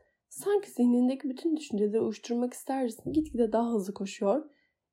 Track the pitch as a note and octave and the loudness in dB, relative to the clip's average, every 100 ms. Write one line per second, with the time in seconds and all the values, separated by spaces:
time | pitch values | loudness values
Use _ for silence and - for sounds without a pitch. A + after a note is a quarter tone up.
0 | - _ _ - G4 G4+ G4+ - B3 A#3+ | -20 _ _ -8 0 0 0 2 4 6
1 | B3 C4+ C#4 B3+ E4+ D4+ - G3+ G#3 A3 | 4 0 -6 -4 -2 -2 -2 0 0 2
2 | A3 G#3+ - A#3+ B3 - - C4+ B3 A#3+ | 0 -4 -4 -2 -2 -4 -4 -2 -2 -4
3 | - D#4+ D#4 A#3 A3+ A3+ A#3 A3+ F#3+ - | -4 0 0 2 2 2 2 0 -2 -4
4 | G3 - G3 B3+ - _ _ _ _ | -6 -2 2 2 0 _ _ _ _